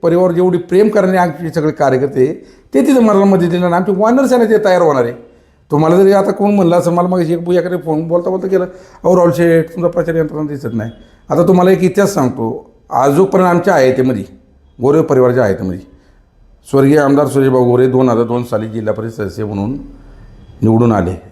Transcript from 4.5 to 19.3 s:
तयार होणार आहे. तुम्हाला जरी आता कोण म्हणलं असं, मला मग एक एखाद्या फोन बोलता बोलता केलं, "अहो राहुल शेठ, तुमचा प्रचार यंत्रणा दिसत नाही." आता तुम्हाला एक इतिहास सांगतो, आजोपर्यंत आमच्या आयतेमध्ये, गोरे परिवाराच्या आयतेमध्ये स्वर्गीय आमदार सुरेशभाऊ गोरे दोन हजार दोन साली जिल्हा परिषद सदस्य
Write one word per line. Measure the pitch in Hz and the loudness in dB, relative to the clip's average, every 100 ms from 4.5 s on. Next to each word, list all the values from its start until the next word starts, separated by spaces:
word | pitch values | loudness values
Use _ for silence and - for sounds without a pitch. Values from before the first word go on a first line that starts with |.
| 214 | 2
तयार | 214 180 | 2 2
होणार | 170 139 | 2 0
आहे. | 120 120 - - _ _ _ | -2 -6 -18 -20 _ _ _
तुम्हाला | 147 160 175 | 0 2 4
जरी | 196 | 4
आता | 202 190 | 4 0
कोण | 190 202 | -2 0
म्हणलं | 202 175 175 | 2 2 2
असं, | 170 | 0
मला | 175 180 | 0 0
मग | 185 | -2
एक | 165 170 170 | -2 -4 -2
एखाद्या | 180 175 180 | -2 -2 -6
फोन | 160 156 165 | -4 -4 -2
बोलता | 170 175 | -2 -2
बोलता | 185 185 | -4 -2
केलं, | 185 180 - - - | -2 -4 -10 -20 -6
"अहो | 165 180 | 0 2
राहुल | 175 | 2
शेठ, | 165 170 165 160 | 2 2 2 0
तुमचा | - 170 | -4 -4
प्रचार | 170 165 | -2 -4
यंत्रणा | 165 156 147 151 | -2 -4 -4 -8
दिसत | 143 127 | -8 -8
नाही." | 113 110 113 - _ _ | -6 -8 -12 -20 _ _
आता | 147 170 | -2 2
तुम्हाला | 180 180 | 2 2
एक | 185 | 2
इतिहास | 180 - 196 | 0 0 -2
सांगतो, | - 127 113 113 117 - _ _ | 0 -4 -4 -8 -8 -16 _ _
आजोपर्यंत | 117 135 143 190 190 185 | -2 0 2 2 2 0
आमच्या | 170 202 | 0 0
आयतेमध्ये, | 170 131 127 127 113 95 - _ _ _ _ | 2 2 2 -2 -2 -8 -18 _ _ _ _
गोरे | 123 151 | 0 0
परिवाराच्या | 160 131 127 123 | 2 2 2 2
आयतेमध्ये | 113 95 98 87 - - _ _ _ _ _ _ - | 0 -2 -6 -8 -12 -20 _ _ _ _ _ _ -4
स्वर्गीय | 139 139 151 | 2 4 4
आमदार | 139 143 143 | 2 2 0
सुरेशभाऊ | 135 135 127 | 0 0 2
गोरे | 123 123 127 | 2 2 2
दोन | 127 127 | 2 0
हजार | 113 | 0
दोन | 117 120 | -2 -4
साली | 120 110 110 | -4 -6 -6
जिल्हा | 110 107 | -8 -6
परिषद | 104 110 113 | -6 -6 -8
सदस्य | 101 | -10